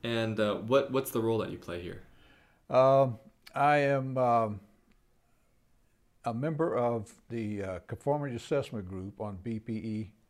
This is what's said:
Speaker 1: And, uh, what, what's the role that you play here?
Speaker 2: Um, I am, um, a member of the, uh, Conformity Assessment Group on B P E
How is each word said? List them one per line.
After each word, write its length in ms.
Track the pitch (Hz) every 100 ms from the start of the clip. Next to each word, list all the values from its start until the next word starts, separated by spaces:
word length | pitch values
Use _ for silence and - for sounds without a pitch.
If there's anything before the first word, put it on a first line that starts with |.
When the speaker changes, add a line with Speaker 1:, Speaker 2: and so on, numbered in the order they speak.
Speaker 1:
And, 360 | 120 117 113 110
uh, 180 | 104 95
what, 340 | 110 135 135
what's 180 | 131 135
the 100 | 120
role 200 | 113 113
that 100 | 95
you 80 | -
play 240 | - 104
here? 220 | 87 - - - - _ _ _ _
Speaker 2:
Um, 480 | 131 131 135 135 110 - _ - 139
I 220 | 143 147
am, 420 | 139 139 131 131
um, 400 | 123 117 110 104 - _ _ _ _ _ _ _ _ _ _ _ _ _ _ _
a 80 | 120
member 440 | 117 147 151 165 123
of 360 | 120 117 101 - _
the, 340 | 117 107 104
uh, 160 | 95 90 -
Conformity 480 | 107 - 147 143 117
Assessment 520 | - 143 - 113 90
Group 320 | 95 95 -
on 200 | 107 95
B 160 | 113 110
P 160 | 113
E 380 | 110 113 107 101 _